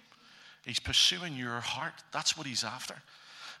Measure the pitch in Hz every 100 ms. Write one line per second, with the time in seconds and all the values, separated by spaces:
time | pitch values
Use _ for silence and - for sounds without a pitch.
0 | - - - - - - 127 113 - -
1 | - 180 175 131 123 120 117 127 160 -
2 | - 147 156 160 143 113 110 123 - -
3 | - - - - - -